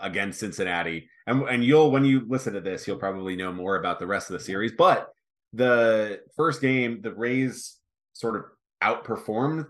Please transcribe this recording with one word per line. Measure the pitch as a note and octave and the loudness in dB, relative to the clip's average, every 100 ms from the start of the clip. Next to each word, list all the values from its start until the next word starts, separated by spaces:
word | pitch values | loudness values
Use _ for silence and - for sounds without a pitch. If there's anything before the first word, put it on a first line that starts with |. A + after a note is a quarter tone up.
against | G2 F#2 G2+ F2+ | -6 -4 -6 -6
Cincinnati. | G#2+ - F#2 F2 E2 E2 - _ - | -8 -4 -2 -2 -4 -6 -12 _ -2
And, | C3 A#2+ | -2 0
and | B2 | 0
you'll, | A#2+ D3+ D3+ | 6 6 6
when | C3+ | 6
you | C#3 C3 A2+ | 4 4 2
listen | B2+ B2 | -4 -4
to | G2+ | -6
this, | F#2+ F2+ - | -6 -6 -6
you'll | G2 | -4
probably | G2 F#2+ F#2+ F#2 | -4 -4 -6 -6
know | F#2 | -6
more | F2+ F2+ F#2+ | -6 -2 -2
about | F#2 E2+ | -2 -4
the | F2 | -2
rest | G2 - | -4 -4
of | F2+ | -8
the | |
series. | - F#2+ A2+ | -6 -4 -4
But | - F3+ C#3 - - _ _ _ | 4 4 4 0 -16 _ _ _
the | A2 B2 A#2+ A#2 A2 G#2+ F#2+ - - | 0 4 6 6 4 0 -6 -12 -2
first | D#3+ C#3 | -2 0
game, | C3 C3 A#2+ A2+ | 0 2 0 -4
the | G#2+ | -8
Rays | F#2+ A#2+ B2+ C3 A2 - - _ _ _ | -4 -2 0 -2 -4 -14 -20 _ _ _
sort | - A#2 G#2 | -8 -4 -4
of | - _ _ _ | -8 _ _ _
outperformed | G#2+ A#2 - G#2+ - A2 C#3 D#3+ | -2 0 -4 -8 -4 -2 0 -2